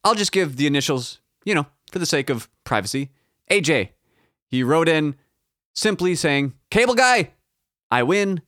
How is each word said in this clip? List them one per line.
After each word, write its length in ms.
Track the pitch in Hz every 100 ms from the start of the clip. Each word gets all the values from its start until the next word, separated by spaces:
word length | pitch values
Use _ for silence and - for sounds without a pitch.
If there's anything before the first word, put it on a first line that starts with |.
I'll 120 | 202 220
just 160 | 196
give 260 | 190 165 127
the 100 | 147
initials, 520 | 143 135 131 120 - _ _ 202
you 100 | 180
know, 120 | 143 _ _
for 80 | 185
the 60 | 165
sake 240 | 147 135
of 200 | 120 - _
privacy. 480 | - 113 98 135 139 _ _ _ _
A 120 | 202
J, 320 | 151 139 92 _ _ _ _ _ _
he 160 | 127
wrote 260 | 123 156 165
in 260 | 156 151 139 _ _ _ _ _
simply 420 | - 180 180 180 170
saying, 380 | 156 139 139 - _
"Cable 260 | 214 247 247
Guy, 360 | 254 240 151 _ _ _ _ _ _
I 140 | 120
win. 380 | 123 196 196 180